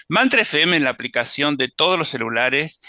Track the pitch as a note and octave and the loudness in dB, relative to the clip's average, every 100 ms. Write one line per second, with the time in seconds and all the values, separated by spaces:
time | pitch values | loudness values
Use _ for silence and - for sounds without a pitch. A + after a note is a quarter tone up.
0 | - F3+ C4 A#3+ G#3+ D3+ E3+ E3+ C3 A#2+ | -2 0 2 2 0 2 2 2 0 -2
1 | B2 B2 A#2 - D3 C#3+ B2+ - E3 F#3 | -4 -4 -4 -2 -2 0 -4 0 0 2
2 | D#3 C3 A2+ A2+ B2+ C3+ D#3+ - | -2 -4 -2 0 2 0 -2 -8